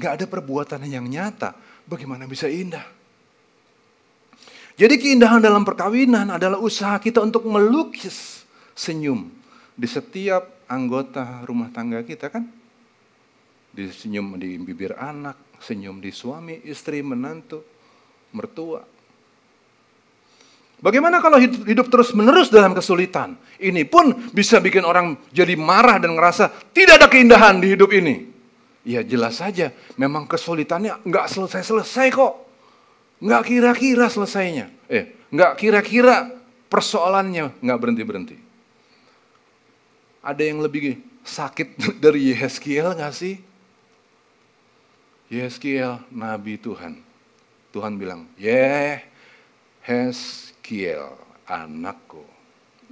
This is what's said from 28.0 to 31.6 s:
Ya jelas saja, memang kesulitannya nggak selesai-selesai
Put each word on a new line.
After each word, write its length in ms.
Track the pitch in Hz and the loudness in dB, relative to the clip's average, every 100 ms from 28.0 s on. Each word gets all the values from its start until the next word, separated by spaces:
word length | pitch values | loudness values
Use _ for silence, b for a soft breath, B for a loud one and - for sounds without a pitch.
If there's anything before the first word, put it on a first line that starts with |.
| 165 120 - - _ _ _ _ - | 0 -2 -8 -20 _ _ _ _ -8
Ya 160 | 120 | -8
jelas 400 | 107 123 113 117 | -4 -2 -2 -4
saja, 320 | 185 180 151 B B - | -8 -4 -6 B B -4
memang 240 | 139 151 | -4 -4
kesulitannya 800 | 147 165 - 165 147 170 214 - | -6 -6 -4 -6 -4 -6 -6 -8
nggak 240 | 180 156 151 | -4 -4 -4
selesai-selesai 880 | 190 190 190 | -8 -8 -10